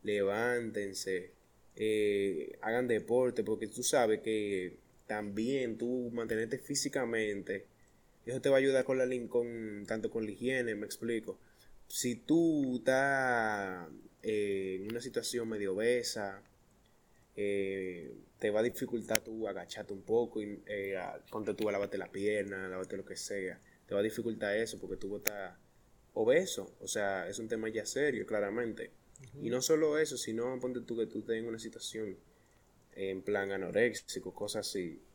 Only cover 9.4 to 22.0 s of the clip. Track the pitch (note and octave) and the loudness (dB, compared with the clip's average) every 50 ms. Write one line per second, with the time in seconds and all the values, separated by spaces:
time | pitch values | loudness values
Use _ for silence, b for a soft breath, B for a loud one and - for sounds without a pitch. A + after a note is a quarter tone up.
9.4 | A#2+ A#2 A#2 A2+ A2 G#2+ G#2 G#2 G#2 - A2 A2 G#2+ G#2+ G#2 A#2 A2 G#2+ G2 - | 2 2 -4 -6 -6 -6 -6 -8 -4 -2 -2 -2 -2 -2 -2 -2 -2 -2 -4 -2
10.4 | A#2+ B2 C3+ B2+ B2 A#2 A2 G#2 G2+ G2+ - - - A#2 A#2 A2+ G#2+ - F#2+ b | -2 0 2 2 0 0 -2 -4 -4 -8 -8 -6 -2 -2 -2 -2 -2 -6 -10 b
11.4 | b b b b b b b b - - - - - B2 A#2+ A2+ - - D3+ E3 | b b b b b b b b -20 -10 -6 -2 -2 -2 -2 -2 2 4 6 6
12.4 | E3+ E3 D#3 D3 C#3 C3 B2+ B2 A2+ - C3 C3 C#3 C#3 C#3 C3+ C3 B2+ B2 A#2 | 6 6 4 4 2 2 0 0 2 4 6 6 6 4 4 4 4 4 4 4
13.4 | A2+ A2 G#2+ G2+ G2 F#2+ F#2 F2+ F2 D#2 D2 - - - _ _ - A2 A2 G#2+ | 2 2 2 0 -2 -4 -4 -6 -10 -12 -14 -16 -18 -20 _ _ -2 0 0 2
14.4 | G#2 G2+ G2 F#2+ F#2+ F#2+ F#2+ F#2 F#2+ G#2+ A2+ A#2+ A#2 C3 A2+ B2 A2+ - - A#2+ | 2 2 2 0 0 -2 -4 -4 -4 -4 -6 -6 -6 -4 -4 -4 -4 -2 -2 -2
15.4 | A#2 A2+ A2 G#2 G#2 G2 F#2 G2 A2 A#2+ B2 B2 A#2 - - A2+ G#2 G2 F#2+ G2 | -2 -2 -2 -2 0 0 0 2 4 4 4 4 2 -2 -4 -2 -4 -4 -6 -8
16.4 | - _ _ _ _ _ _ _ _ b b b b b b b b _ _ - | -16 _ _ _ _ _ _ _ _ b b b b b b b b _ _ -2
17.4 | G#2 G2+ G2+ G2+ G2 F#2+ G2 G2 F#2+ F#2 F2+ F2 D#2+ B1+ A#1 - - - _ _ | 0 2 2 2 0 0 0 -2 -4 -4 -6 -8 -10 -12 -14 -16 -18 -20 _ _
18.4 | - G#2+ G#2 G#2+ A2+ A#2+ - - C3+ - - A#2 G#2+ - A2 G#2+ - - A2 A2 | 0 2 4 4 4 4 2 -2 -4 -2 -2 -4 -2 2 0 0 0 0 -6 -4
19.4 | A2 G#2 G2 F#2+ F2 - - A2 G#2 - G#2 F#2+ E2 - A2 A#2 A#2+ A#2 - A#2 | -2 -2 -4 -4 -8 -8 -10 -10 -8 -8 -8 -10 0 4 4 4 4 4 -2 -6
20.4 | G#2+ G#2 G#2 G2+ - - G#2 G2+ G2 G2 F#2+ F#2 F2+ F2+ - - - - - A2 | -4 -4 -8 -10 -10 -6 -6 -4 -4 -2 -4 -4 -4 -6 -8 -12 -14 -8 -8 -6
21.4 | G#2+ G#2+ G2+ G2 G#2+ G#2 G2+ G2 G2+ G2 - F#2+ | -4 -4 -2 0 0 0 2 0 0 -2 -4 -6